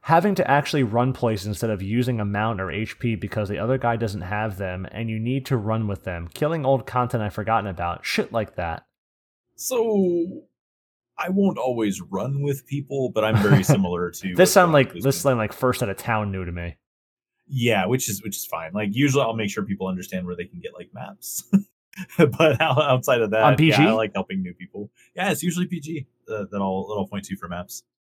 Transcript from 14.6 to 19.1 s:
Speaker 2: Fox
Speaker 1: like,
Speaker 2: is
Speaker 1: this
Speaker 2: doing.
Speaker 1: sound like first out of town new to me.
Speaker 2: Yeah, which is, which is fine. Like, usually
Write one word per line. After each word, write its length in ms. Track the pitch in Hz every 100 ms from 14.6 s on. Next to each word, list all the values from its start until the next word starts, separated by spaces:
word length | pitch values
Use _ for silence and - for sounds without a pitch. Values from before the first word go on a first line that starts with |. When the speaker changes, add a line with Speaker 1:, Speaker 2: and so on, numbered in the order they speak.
| 180
Speaker 2:
Fox 20 | 151 127
Speaker 1:
like, 80 | -
Speaker 2:
is 80 |
Speaker 1:
this 120 | 131 139
Speaker 2:
doing. 140 | 143
Speaker 1:
sound 80 | 123
like 140 | 107
first 300 | - 131 120
out 60 | 113
of 80 | 98
town 360 | - 110 104
new 120 | 95
to 60 | 87
me. 240 | 87 85 82 _ _ _ _ _ _ _
Speaker 2:
Yeah, 340 | - 117 107 92
which 220 | 127 120
is, 140 | 101
which 140 | 104 98
is 100 | -
fine. 240 | 82 80
Like, 180 | 95 107
usually 300 | 107 143